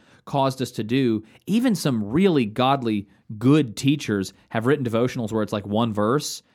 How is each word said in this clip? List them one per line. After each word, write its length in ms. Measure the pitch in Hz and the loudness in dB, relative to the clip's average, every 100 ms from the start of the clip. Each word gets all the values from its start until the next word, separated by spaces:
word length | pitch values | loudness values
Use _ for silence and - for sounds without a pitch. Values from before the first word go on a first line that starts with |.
| _ _ - | _ _ -6
caused 360 | 143 135 131 | 0 0 -2
us 100 | 127 | -6
to 120 | - | -6
do, 400 | 107 131 127 110 - - - | -2 0 2 0 -4 -18 -2
even 280 | 208 254 185 | 0 2 0
some 280 | 156 120 | 0 -2
really 420 | 101 135 196 156 110 | 0 2 4 4 0
godly, 600 | 107 127 139 117 104 101 _ _ 107 | 0 2 2 0 -4 -6 _ _ 0
good 380 | 117 156 131 101 | 4 4 4 -2
teachers 580 | 131 147 - 104 95 - _ | 0 0 0 -2 -4 -10 _
have 160 | 113 113 | -4 0
written 180 | 147 120 | 0 0
devotionals 460 | 113 123 127 110 | 0 0 -2 -4
where 120 | 110 | -2
it's, 80 | 104 | -2
like, 140 | 107 101 | -4 -2
one 260 | 104 117 | 0 0
verse, 480 | 107 104 143 147 - - | 0 0 0 -2 -10 -16